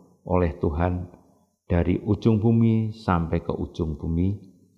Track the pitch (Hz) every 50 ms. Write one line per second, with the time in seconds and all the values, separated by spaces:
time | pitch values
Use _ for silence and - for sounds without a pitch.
0 | _ _ _ _ - - 90 90 90 85 80 - - 90 73 82 85 90 90 90
1 | 90 - - - _ _ _ _ _ _ _ _ _ - 90 87 82 87 92 -
2 | - 110 104 - - 120 110 104 98 117 117 117 117 113 113 110 110 107 107 -
3 | - - 92 85 85 80 85 82 - - - - 90 80 - - 87 78 76 -
4 | 80 82 82 82 90 95 101 98 - - - _ _ _ _